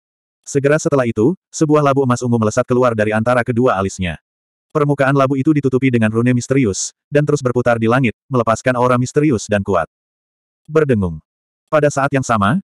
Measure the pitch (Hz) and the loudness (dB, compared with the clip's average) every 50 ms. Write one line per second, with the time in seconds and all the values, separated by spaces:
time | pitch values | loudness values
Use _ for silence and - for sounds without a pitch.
0 | _ _ _ _ _ _ _ _ _ - - 143 131 143 151 156 - 165 147 135 | _ _ _ _ _ _ _ _ _ -6 -4 0 0 2 0 0 0 -2 -2 -2
1 | 123 117 - 107 110 151 190 - _ _ - - 160 147 151 151 147 139 135 139 | -2 -2 0 0 0 0 0 -2 _ _ -6 -2 0 2 2 2 2 2 2 0
2 | 139 123 123 117 127 120 117 113 110 104 - 127 120 - 127 123 127 123 113 107 | 0 0 -2 -2 -2 0 0 0 0 0 0 -2 0 0 0 2 2 2 0 0
3 | 104 107 107 110 113 123 127 123 117 127 120 117 127 127 101 92 98 98 - - | -2 0 0 0 0 0 0 0 0 0 0 0 0 0 0 0 -2 -4 -4 -6
4 | 90 85 76 - _ _ _ _ _ _ _ _ _ _ - 151 147 143 143 143 | -6 -6 -8 -10 _ _ _ _ _ _ _ _ _ _ -4 -2 0 0 0 0
5 | 135 131 139 139 135 131 139 135 135 156 156 143 - 131 123 123 135 127 113 117 | 0 2 2 2 2 2 0 0 0 0 0 0 0 0 0 0 0 0 2 2
6 | 110 107 110 117 120 127 127 123 117 - 135 143 127 101 92 - - - - _ | 0 0 0 0 2 2 0 0 0 0 0 0 2 0 -2 -4 -6 -10 -12 _
7 | _ _ - 147 147 143 147 147 131 123 120 123 120 120 117 113 110 110 120 135 | _ _ -2 0 0 0 0 -2 -2 -2 -2 0 0 0 0 2 2 2 2 2
8 | 135 107 - _ _ - 127 123 113 117 110 - - 131 127 120 123 127 127 123 | 0 0 -2 _ _ -4 -2 -2 0 0 -2 0 -2 -2 0 2 2 2 2 0
9 | 127 - - 151 151 156 123 101 - - 104 101 98 101 95 85 82 - _ _ | -2 -2 -2 0 0 0 0 -2 -2 -2 -2 -2 0 0 -2 -2 -2 -4 _ _
10 | _ _ _ _ _ _ _ _ _ _ _ _ _ - 151 160 151 139 123 104 | _ _ _ _ _ _ _ _ _ _ _ _ _ -4 0 0 2 2 2 0
11 | 95 87 80 76 - _ _ _ _ _ _ _ _ _ 156 151 147 143 - 143 | 0 -2 -6 -8 -14 _ _ _ _ _ _ _ _ _ 0 2 2 2 0 0
12 | 135 143 139 135 131 - 117 107 98 101 156 196 - | -2 0 0 -2 -2 0 0 0 2 0 0 -2 -4